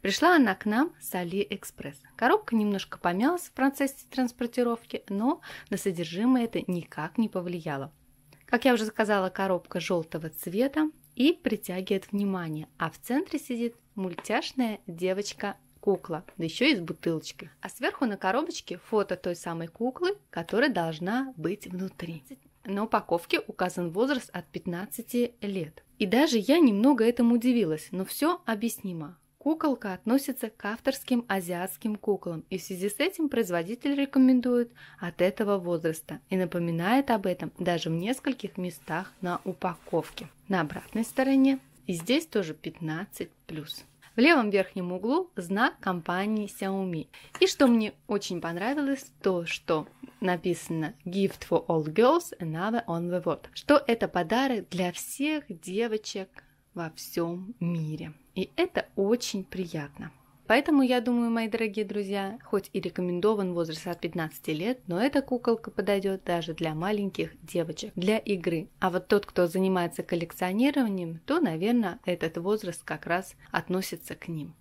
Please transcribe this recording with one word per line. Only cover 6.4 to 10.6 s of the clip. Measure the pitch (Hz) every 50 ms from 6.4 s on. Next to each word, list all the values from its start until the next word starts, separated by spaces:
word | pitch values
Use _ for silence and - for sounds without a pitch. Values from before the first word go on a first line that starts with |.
| 233
это | 226 - 175 - -
никак | 180 175 160 - - - 151 165 -
не | - 226
повлияло. | 202 - 185 175 180 175 175 156 170 143 139 135 - _ _ _ _ _ _ _ _ - _ _
Как | - - 233 -
я | 262 247
уже | 214 220
сказала, | 214 - - 220 208 214 196 185 185
коробка | 185 - 196 190 185 170 175 - - 180
жёлтого | 160 - 190 170 160 - - 160 160 160
цвета | - - - 175 170 208